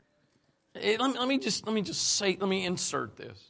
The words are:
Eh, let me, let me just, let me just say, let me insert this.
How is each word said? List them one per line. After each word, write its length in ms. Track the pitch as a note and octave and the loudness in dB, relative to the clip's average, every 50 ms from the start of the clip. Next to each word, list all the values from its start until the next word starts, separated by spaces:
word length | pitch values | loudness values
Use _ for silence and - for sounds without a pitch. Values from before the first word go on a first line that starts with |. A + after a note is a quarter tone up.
| _ _ _ _ _ _ _ _ _ _ _ _ _ _ _ | _ _ _ _ _ _ _ _ _ _ _ _ _ _ _
Eh, 240 | F3 - G3+ G#3+ A3+ | -4 0 0 2 2
let 120 | B3 C4+ B3+ | 2 0 2
me, 60 | A#3+ | 0
let 100 | B3 B3+ | 0 2
me 100 | C#4 C4+ | 2 2
just, 280 | - C4 - - - | 2 0 -2 -2 -2
let 80 | G#3 A3 | 0 0
me 60 | A3 | 0
just 260 | G3 - D#3+ - - - - | 0 -2 -2 0 2 2 2
say, 200 | - G#3 G3 F#3 - | 2 2 2 0 2
let 120 | G3 G3 | 0 0
me 160 | F#3+ F#3+ F#3 | 0 0 0
insert 500 | F3 F3+ - - - - C#3 B2+ A2 G2 | -2 -2 -2 -2 -2 -2 -2 -4 -4 -8
this. 260 | - G#2+ A#2 G#2 F#2 - - | -12 -14 -14 -14 -16 -20 -20